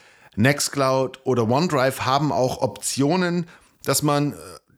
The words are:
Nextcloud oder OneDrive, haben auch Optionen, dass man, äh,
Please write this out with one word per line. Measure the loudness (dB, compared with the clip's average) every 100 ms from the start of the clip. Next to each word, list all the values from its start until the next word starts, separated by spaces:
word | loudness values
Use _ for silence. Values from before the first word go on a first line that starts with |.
| -20 _ -10
Nextcloud | 0 2 2 -2 0 0 0 -2 -4
oder | -2 0 2
OneDrive, | 2 2 2 0 0
haben | 0 2 2
auch | 2 0 0
Optionen, | -4 -4 -6 0 0 2 0 -2 -4 -12 _ _
dass | -2 0
man, | 2 2 0
äh, | -4 -14 -20 _